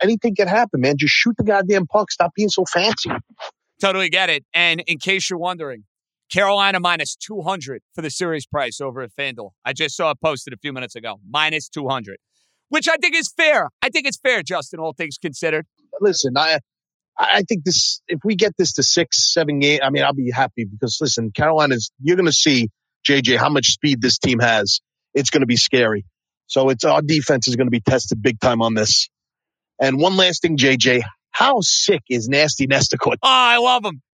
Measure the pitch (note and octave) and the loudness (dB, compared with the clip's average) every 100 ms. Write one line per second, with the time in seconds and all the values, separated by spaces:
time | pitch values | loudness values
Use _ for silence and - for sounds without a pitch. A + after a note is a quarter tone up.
0 | F#3+ A3+ A#3+ G3 F#3+ G#3 A#3 C3+ C3 C#3+ | 2 2 0 0 2 2 2 2 0 2
1 | D3+ - A#3 A3+ G#3+ G3+ F#3 G3 F3 G#3 | 2 2 2 0 2 2 2 0 2 0
2 | G3+ - E3+ - G#3 F#3 F3+ F3 G#3 A3 | 0 0 -2 0 -2 0 -2 0 0 -2
3 | - - - - - - _ _ G3 F#3+ | -4 -8 -10 -18 -18 -18 _ _ -2 0
4 | F3+ F3 F#3 D3 - E3 F3 E3 E3+ D#3+ | 0 0 2 0 -2 0 0 0 -4 -6
5 | F3 F#3+ - F3+ F3 F3 D3 A#2+ G2+ _ | -2 -2 -4 -6 -6 -8 -10 -12 _ _
6 | _ _ _ F3 G3 G3+ G3 F#3+ F3 E3+ | _ _ _ 0 2 2 2 2 0 -2
7 | C#3+ - - G#3 D#3+ F#3+ C3 B2 - - | -4 -10 -12 -8 -6 -6 -8 -14 -14 -10
8 | D#3+ - F3 D#3 - D3 B2+ - C#3 B2+ | -10 -6 -4 -4 -6 -4 -4 -6 -10 -10
9 | A#2+ - C#3 A#2 G2+ _ B2 C#3 D#3 - | -12 -8 -10 -10 -16 _ -10 -6 -6 -2
10 | E3 C#3+ D#3+ C#3 - A#2+ D3 C3 B2+ A#2 | -4 -2 -4 -4 -8 -14 -12 -10 -12 -12
11 | A2+ G2+ G2 C#3 D#3 D#3 - - C3+ C3+ | -12 -14 -6 -2 -2 -2 -8 -8 -6 -6
12 | G2+ F#2+ _ _ _ _ _ D4+ E4 D#4+ | -8 -16 _ _ _ _ _ -2 0 0
13 | F4 E4 C#4 - D#4+ C#4 D#3 - C4 D#4 | 0 -2 -2 0 2 2 0 -2 -2 0
14 | C#4 - C4 A#3+ C#3+ F3 C3+ E3 D#3+ C#3+ | -2 -2 -2 -2 -2 -6 -6 -8 -8 -6
15 | E3 - E3+ C3+ E3 D#3 D#3+ _ _ - | -10 -8 -10 -6 -2 -2 -6 _ _ -2
16 | G3+ E3+ C3+ C3 D#3 D#3 - _ _ _ | 0 0 0 0 0 -2 -4 _ _ _
17 | _ - - G#3 F#3+ G#3 D3+ E3 - - | _ -2 2 2 0 -2 -2 -2 -2 -4
18 | - E3 G3+ G3 G#3 - F3 - - - | -8 -6 -2 0 0 0 -2 0 0 0
19 | E3 - - - D#3 C#3+ C#3+ D3 C3+ C#3+ | 0 0 0 0 0 0 2 2 0 0
20 | C#3 C#3 B2 A#2+ C3 - G#2+ G#2 B2 - | 0 0 -2 -2 -2 -2 -8 -6 -6 -2
21 | D3+ - A2+ G2+ D3+ D#3 D3 B2 A2 - | -2 -2 -4 -2 0 2 2 0 -4 -4
22 | C3+ F3+ E3+ C#3+ D#3 C3 A2+ - _ _ | 0 2 4 2 4 2 0 -6 _ _
23 | - C#3 B2+ A#2 C3 C#3+ B2 - D3+ C3 | 0 2 2 2 2 2 0 0 0 0
24 | B2 - C#3 A#2+ A#2+ A2 G2+ - - _ | 0 0 0 2 2 2 0 -2 -4 _
25 | _ C#3 C#3 D3+ B2 A#2 - C3 A#2 G#2 | _ -2 0 2 2 2 2 2 2 0
26 | G2+ _ _ _ - C3+ C3+ B2+ D#3+ D3 | -6 _ _ _ -4 0 2 2 2 2
27 | D3 D#3 C3+ C3+ B2 B2 B2+ A#2 G#2 C3 | 2 0 2 0 0 0 0 0 2 0
28 | - A#2+ G#2+ A2+ B2+ A#2 A#2 A2 G#2+ - | 0 -2 -2 0 0 2 2 0 2 0
29 | - _ _ _ _ _ _ - C3+ C3+ | -2 _ _ _ _ _ _ -2 0 2
30 | F3 F#3+ F#3 E3+ F3 D3+ C3+ C3 B2 B2 | 2 4 2 2 0 2 2 4 2 2
31 | G#2+ - _ - B3+ B3+ F3 - - F3+ | -2 -10 _ 0 2 2 2 0 2 0
32 | - B2 A2 C#3+ D3+ - C3+ C3+ - - | -2 -4 0 2 2 0 0 0 0 0
33 | - - C4+ C4 B3 A#3+ B3 B3+ G#3 D3 | -2 0 2 4 4 4 2 0 -2 -8
34 | _ | _